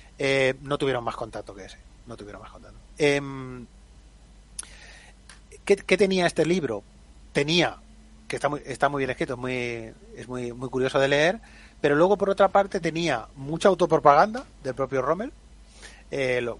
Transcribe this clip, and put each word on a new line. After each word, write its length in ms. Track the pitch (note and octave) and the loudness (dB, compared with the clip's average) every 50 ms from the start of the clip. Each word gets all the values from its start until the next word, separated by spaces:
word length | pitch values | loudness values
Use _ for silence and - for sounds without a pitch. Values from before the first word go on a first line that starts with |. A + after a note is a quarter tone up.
| - - - | -20 -18 -10
Eh, 380 | - C#3 C3+ C3+ C3+ C3 C3 C3 C3+ C#3+ | -4 -2 0 2 2 2 2 0 -2 -6
no 160 | C3+ D3 C#3 | -6 -4 -2
tuvieron 240 | D3 C3+ B2+ A#2+ A#2 | -2 -2 -2 -2 -4
más 120 | A2+ - | -6 -6
contacto 380 | - A#2+ A2 - G#2 - - G2 | -8 -10 -10 -10 -12 -12 -14 -16
que 120 | G2 F#2+ | -18 -18
ese, 120 | G2+ - - - - - - - | -18 -20 -20 -20 -20 -20 -20 -20
no 100 | A#2+ A2+ | -18 -18
tuvieron 240 | A2 G#2 G#2 G2 F#2+ | -16 -16 -16 -18 -18
más 80 | - - | -18 -20
contacto. 300 | - - - - - - - - - | -20 -20 -20 -20 -20 -20 -20 -12 -4
Em, 680 | - D3+ C#3+ C#3+ C#3+ C#3 C#3 C3+ C3+ C3 B2+ B2+ B2 A#2 - - - - - - - - - - - - - - - - - - - - - - - - - - - - - - - - - - - - - - - - | 0 2 2 2 2 -2 -6 -10 -12 -12 -12 -14 -14 -16 -18 -20 -20 -20 -20 -20 -20 -20 -20 -20 -20 -20 -20 -20 -20 -20 -20 -18 -16 -16 -16 -18 -20 -20 -20 -20 -20 -20 -20 -20 -20 -20 -20 -20 -20 -20 -20 -20 -6 0
¿qué, 120 | - G3+ | 0 0
qué 200 | G3 - - - | 2 2 0 2
tenía 300 | - G3+ F#3+ F#3+ F3+ F3 | 2 4 2 2 2 2
este 180 | D#3+ - F3 D3+ | 0 2 2 2
libro? 400 | D#3+ F3+ F#3 D3 A#2 G#2 G2+ - - - - - - - - - - - | 2 2 0 0 -4 -6 -8 -10 -14 -20 -20 -20 -20 -20 -20 -12 -6 -2
Tenía, 440 | C#3+ C#3+ D#3 E3+ F3 D3 A2 F#2+ - - - - - - - - - - | -2 0 2 2 2 2 0 -2 -8 -20 -20 -20 -20 -20 -20 -20 -20 -14
que 80 | - C3+ | -10 -8
está 140 | A#2+ - C#3+ | -4 -2 -2
muy, 120 | D3 C3+ - | -4 -4 -8
está 240 | C#3 B2 - C#3+ C#3 | -8 -4 0 0 0
muy 100 | C#3+ C#3 | 0 0
bien 120 | C3+ C3 | -2 -4
escrito, 240 | B2 - E3 C3+ B2 | -4 -4 -4 -6 -6
es 40 | A#2+ | -6
muy, 540 | B2+ B2+ B2+ B2 B2 A#2+ A#2 A2+ A2+ A2+ A#2 - - - - | -6 -6 -4 -4 -6 -6 -8 -10 -12 -14 -18 -20 -20 -20 -18
es 100 | - - | -18 -14
muy, 240 | A#2+ B2+ B2 B2 A#2+ | -10 -10 -8 -8 -8
muy 160 | A#2 B2 C3 | -8 -8 -10
curioso 320 | A#2+ C3 B2+ C3 C3 - C#3 | -6 -4 -2 -2 0 2 2
de 80 | C3+ | 2
leer, 320 | C#3 C#3+ C#3+ D#3 F3 A3 - - - - - - - - - | 4 4 4 2 2 0 -2 -8 -20 -20 -20 -20 -20 -8 -2
pero 160 | - C#3+ C#3+ | 2 2 4
luego, 220 | D3+ F3 F#3+ G3+ | 4 4 4 4
por 120 | F#3 G3+ G3 | 2 0 0
otra 200 | G3 - G3 F#3+ | 2 4 4 4
parte, 320 | - G3+ G3 G3 - F#3+ | 4 2 2 2 -2 -4
tenía 440 | E3+ E3 D#3 E3 E3+ D#3 B2+ A2+ G#2+ - - | -4 -2 -2 -2 -2 -2 -2 -4 -6 -10 -16
mucha 320 | C#3 C3+ C#3+ E3 F3+ - G3+ | -12 -10 -8 -2 2 4 4
autopropaganda 720 | F#3 F3 F3+ - D#3+ D3 C3 D3 C#3+ D#3 F#3+ A3 A3 C4 D4 - - - | 4 4 2 2 4 6 6 8 8 8 6 4 2 -8 -10 -12 -16 -12
del 140 | - C3 B2 | -8 -8 -4
propio 260 | C3+ C3+ B2+ C3+ C3 | -4 -4 -2 -2 -2
Rommel, 300 | B2+ C#3+ E3 F#3+ A#3 D4 - - - - - - - - - - - - - - - - | 0 0 -2 -2 -4 -10 -12 -16 -20 -20 -20 -20 -20 -20 -20 -20 -20 -20 -20 -20 -14 -8
eh, 300 | C#3 C#3 C3 B2+ B2 B2 | -6 -4 -2 0 0 -2
lo, 180 | A#2+ A#2 G#2+ | -2 -4 -8